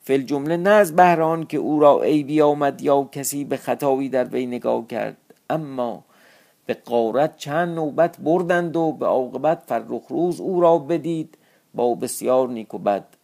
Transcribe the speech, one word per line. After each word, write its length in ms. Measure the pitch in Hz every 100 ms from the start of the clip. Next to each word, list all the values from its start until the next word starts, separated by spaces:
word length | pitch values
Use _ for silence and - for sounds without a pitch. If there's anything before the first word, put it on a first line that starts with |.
فی 120 | -
الجمله 440 | 139 123 143 143 170
نه 120 | 190
از 260 | 208 185 160
بهر 260 | 180 165
آن 240 | 160 165 156
که 120 | 151
او 220 | 95 151
را 220 | 147 127
عیبی 380 | 107 151 139 151
آمد 400 | 147 147 143 -
یا 280 | 139 139 135
کسی 320 | 143 135 143
به 140 | 139 135
خطایی 520 | - 120 143 135 135
در 140 | 127
وی 220 | 123 123 123
نگاه 420 | 120 120 117 117
کرد، 300 | 117 107 104 _ _ _
اما 540 | 156 147 131 120 87 _ _ _ _ _ _ -
به 80 |
غارت 640 | 123 - 120 113 117 160 -
چند 380 | 147 151 175 165
نوبت 420 | 156 139 165 -
بردند 580 | 147 180 175 175 170 160
و 160 | 160
به 140 | 127 110
عاقبت 580 | 113 127 127 147 165 -
فرخ 360 | 117 110 120 -
روز 300 | 135 175 156
او 220 | 135 175
را 160 | 170 165
بدید 600 | 139 170 165 165 - _ _ _ _
با 220 | - 120 117
بسیار 540 | 123 - 113 131 127
نیک 240 | 117 107
و 40 | 104
بد 280 | 101 98 - _